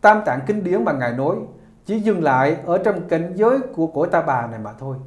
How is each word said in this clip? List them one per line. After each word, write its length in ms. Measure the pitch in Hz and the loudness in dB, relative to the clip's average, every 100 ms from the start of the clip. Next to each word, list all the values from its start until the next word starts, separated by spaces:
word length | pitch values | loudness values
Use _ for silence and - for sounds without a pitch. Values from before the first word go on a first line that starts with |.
Tam 220 | 208 214 208 | 6 6 2
tạng 140 | 127 135 | -4 -2
kinh 180 | 208 | -4
điển 200 | 180 190 | 0 0
mà 80 | 220 | 0
Ngài 200 | 139 120 | -2 -2
nói 240 | 120 139 208 214 - - - | -2 -2 -2 -6 -16 -20 -20
chỉ 160 | - 220 | -6 -2
dừng 220 | 208 190 | 0 2
lại 340 | 151 131 139 160 - | 2 4 2 0 0
ở 120 | 180 | 0
trong 300 | 214 185 165 | 0 -2 -2
cảnh 240 | 165 175 | -2 -2
giới 260 | 185 220 269 | 2 2 2
của 260 | 254 - 160 | -2 -4 -2
cõi 220 | 151 165 | 0 0
Ta 120 | 170 | 0
Bà 240 | 151 131 117 | 0 -2 -2
này 120 | 113 | -8
mà 140 | 107 110 | -12 -12
thôi. 180 | 135 135 | -12 -12